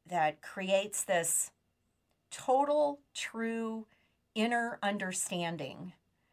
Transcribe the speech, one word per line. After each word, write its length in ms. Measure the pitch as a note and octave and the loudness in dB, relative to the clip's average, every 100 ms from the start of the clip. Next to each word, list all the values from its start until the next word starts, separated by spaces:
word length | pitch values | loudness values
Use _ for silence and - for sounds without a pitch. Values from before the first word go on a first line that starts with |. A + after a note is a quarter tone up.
| - | -4
that 360 | F3 D#3 D3+ | 2 2 0
creates 600 | - G3+ F#3+ G3 G#3 - | -12 -6 2 2 2 -4
this 480 | - F3 E3+ - - _ _ _ _ _ _ _ _ | 2 2 2 0 -2 _ _ _ _ _ _ _ _
total, 680 | - - C4 C#4+ D4+ D4 C#4+ _ | -8 2 4 6 4 2 0 _
true, 720 | - - A3+ A3+ A3+ A3+ A3+ G#3+ _ _ _ _ | -10 -8 -4 -4 -2 -4 -6 -10 _ _ _ _
inner 440 | G#3+ A3+ A#3 A#3 - | -2 2 2 -2 -2
understanding. 1120 | G3+ G#3 F#3 F#3 - F3+ E3+ E3 C3+ - F3+ - _ _ _ | -2 0 -2 -2 -2 -2 -2 -4 -8 -10 -14 -16 _ _ _